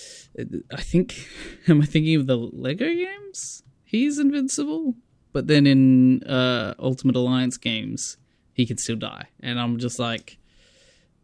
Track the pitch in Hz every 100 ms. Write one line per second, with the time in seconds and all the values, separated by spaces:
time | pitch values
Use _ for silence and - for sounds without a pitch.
0 | - - - - - - - 143 - 175
1 | - - - - - - - 151 147 160
2 | 156 160 135 123 117 123 127 170 294 339
3 | 370 403 403 381 - - _ _ _ 220
4 | 285 285 285 285 269 - 294 320 302 233
5 | _ _ _ 139 127 151 143 135 131 127
6 | 127 127 - 131 127 120 107 - 131 127
7 | 131 127 123 127 127 - 123 110 104 110
8 | - - _ _ _ - 120 107 - 113
9 | 110 - - _ 123 120 120 117 123 -
10 | 117 113 - - _ _ _ _ _ _
11 | _ _